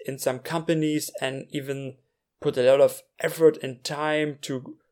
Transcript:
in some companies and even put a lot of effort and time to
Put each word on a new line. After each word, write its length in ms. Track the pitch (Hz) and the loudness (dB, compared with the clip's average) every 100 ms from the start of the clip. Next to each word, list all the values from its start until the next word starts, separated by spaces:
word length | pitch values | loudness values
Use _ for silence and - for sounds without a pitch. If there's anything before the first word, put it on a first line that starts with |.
| - | -10
in 120 | 135 | -4
some 200 | 135 127 | -2 -2
companies 720 | - 165 160 160 156 151 - - | -4 -4 0 0 0 0 -4 -6
and 260 | 135 135 - | -6 -6 -8
even 460 | 147 135 135 135 - _ _ _ _ | -8 -6 -8 -8 -14 _ _ _ _
put 160 | 147 131 | -2 2
a 60 | |
lot 180 | 127 139 | 6 6
of 220 | 135 - - - | 6 2 -14 -6
effort 400 | 165 156 160 160 | -6 4 4 4
and 200 | 135 127 | -2 -8
time 560 | - 147 151 151 151 139 | -8 -4 0 0 0 -4
to 340 | - 131 135 - _ | -6 -8 -8 -16 _